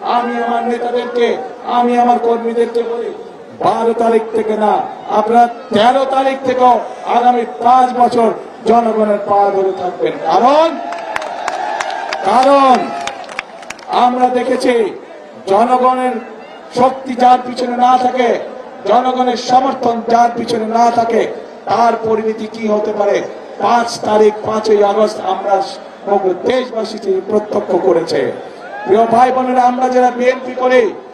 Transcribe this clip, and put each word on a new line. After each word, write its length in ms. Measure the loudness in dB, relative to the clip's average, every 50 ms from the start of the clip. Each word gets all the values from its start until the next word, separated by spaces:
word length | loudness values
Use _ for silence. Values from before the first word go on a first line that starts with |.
| 0 0 0
আমি 160 | 0 0 -2 -2 -2 -2
আমার 160 | -2 -2 -2 -2 -2
নেতাদেরকে, 560 | -2 -2 -4 -2 -2 -2 -4 -2 0 0 2 2 0 -2 -4 -10 -12 -12 -8 -2 0
আমি 160 | 2 2 2 2 2
আমার 160 | 4 4 2 2 2
কর্মীদেরকে 560 | 0 0 0 -2 -2 0 0 -2 0 0 -2 -2 -2
বলি, 200 | -4 -6 -6 -8 -8 -10 -14 -16 -18 -18 -20 -20 -10 -2 0
বারো 280 | 0 0 2 0 0 0 2
তারিখ 220 | 2 2 2 2 0 0 -4
থেকে 180 | -4 -2 -2 -2 0 2
না, 80 | 2 2 0 -2 -6 -10 -14 -8 -2 -2 0
আপনারা 260 | 0 2 4 4 4 4 2 -10 -10 -2 0
তেরো 280 | 2 4 4 4 2 0 0 0
তারিখ 220 | 0 0 0 -2 -2 -2 -2
থেকেও 260 | 0 4 4 4 4 2 0 -6 -12 -12 -6 -2 0
আগামী 280 | 2 4 4 2 2 -2 -4 -6 -2
পাঁচ 260 | 2 4 4 4 4 2 4 2
বছর 280 | 2 2 4 2 2 2 0 -4 -10 -14 -16 -6 0 2
জনগণের 520 | 2 2 2 2 0 0 2 2 0 -2 0 0
পা 120 | 2 2 2 2 2
ধরে 160 | 0 0 -2 -2 -4
থাকবেন। 320 | -6 -6 -4 -2 -4 -4 -2 -4 -2 0
কারণ, 400 | 2 4 4 4 4 4 2 2 0 -4 -8 -8 -10 -10 -10 -8 -8 -8 -8 -8 -10 -8 -8 -8 -6 -6 -6 -6 -6 -6 -6 -6 -8 -8 -8 -10 -8 -4 -2 2
কারণ 480 | 2 4 4 6 6 6 6 6 4 4 2 -4 -6 -8 -8 -10 -10 -12 -16 -14 -14 -14 -14 -14 -20 -20 -16 -16 -18 -18 -10 -4 0 2 2
আমরা 220 | 2 2 2 0 2 2 0
দেখেছি 360 | 0 0 -2 0 0 2 2 2 0 0 -2 -8 -14 -18 -18 -18 -18 -18 -20 -14 -4 0
জনগণের 600 | 2 2 4 4 2 4 4 2 2 2 0 -2 -2 -4 -8 -12 -16 -18 -18 -18 -20 -20 -18 -8 0 2
শক্তি 340 | 2 2 2 -2 -8 -8 -2 2
যার 180 | 6 6 6 4 2
পিছনে 280 | -6 -6 -4 -4 -4 0 2 4
না 60 | 4 4 4 2
থাকে, 240 | 0 0 2 0 2 0 -2 -4 -10 -12 -14 -16 -16 -16 -8 -2 2
জনগণের 480 | 2 2 2 2 0 0 0 0 0 -2 -2 2
সমর্থন 460 | 2 2 2 2 -2 0 -2 -2 -2 -2 0 2
যার 180 | 4 4 4 2 2 -4
পিছনে 280 | -4 -4 -4 -4 -4 -2 0 2
না 80 | 2 4 4 2
থাকে, 240 | 0 2 2 0 0 0 -6 -10 -14 -16 -18 -14 -4 -2
তার 220 | 0 2 2 2 2 0 -2
পরিণতি 400 | -2 -2 0 -2 -4 -4 -4 -8 -10 -10
কি 100 | -6 -2 -2 0
হতে 180 | 0 0 -2 -2 0
পারে? 180 | 0 0 0 0 -2 -6 -10 -14 -14 -16 -8 -2
পাঁচ 260 | 0 2 2 2 0 -2 -6 -6 -2
তারিখ, 260 | 0 2 4 4 4 2 0 -6
পাঁচই 360 | -4 -4 -2 2 2 4 4 4 2
আগস্ট 260 | 4 2 0 0 0 -4 -4 -4
আমরা 220 | -4 -2 0 0 0 0 0 -4 -8 -14 -16 -18 -18 -12
সমগ্র 260 | -4 0 0 0 2 0 -2 -2 -2 0
দেশবাসী 480 | 0 0 -2 -2 -6 -6 -6 -6 -8 -8 -4
যে 80 | -2 -2 -2 -2 -2
প্রত্যক্ষ 420 | -2 -2 -2 -2 -4 -4 -2 0 -2 0 0
করেছে। 340 | 2 0 0 -2 -2 -2 -2 -2 -4 -6 -8 -12 -16 -16 -16 -16 -14 -12 -10 -2
প্রিয় 200 | 0 2 2 4 4 4
ভাই 140 | 4 4 4 2
বোনেরা, 280 | 0 0 0 2 2 2 2
আমরা 160 | 2 2 0 2 2
যারা 160 | 4 2 2 2 2
বিএনপি 360 | 0 0 0 0 -6 -10 -6 -2
করি 200 | 0 4 4 4 4 2 -2 -8 -16 -18